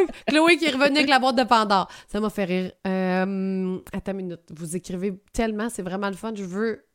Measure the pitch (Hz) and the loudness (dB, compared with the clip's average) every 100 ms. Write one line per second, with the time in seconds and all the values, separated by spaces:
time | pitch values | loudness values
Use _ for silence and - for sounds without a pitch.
0 | 349 - - 311 330 320 320 254 285 285 | 4 -2 0 4 6 4 2 2 4 4
1 | 285 262 262 254 233 233 214 196 175 - | 4 4 4 2 4 4 4 2 0 -8
2 | - 208 214 208 180 185 185 - 190 190 | -8 -4 -2 -2 -2 -2 -4 -6 -4 -2
3 | 185 185 190 190 190 190 185 185 180 196 | 0 0 0 -2 -2 -2 -2 -4 -8 -10
4 | 196 190 185 165 - 151 165 175 - 185 | -6 -8 -8 -12 -16 -12 -8 -8 -8 -6
5 | 202 185 _ - 226 208 233 - 180 190 | -6 -6 _ -4 -2 -2 -6 -6 -6 -4
6 | 202 190 226 208 185 190 226 208 _ | -4 -6 -8 -8 -6 -4 -4 -4 _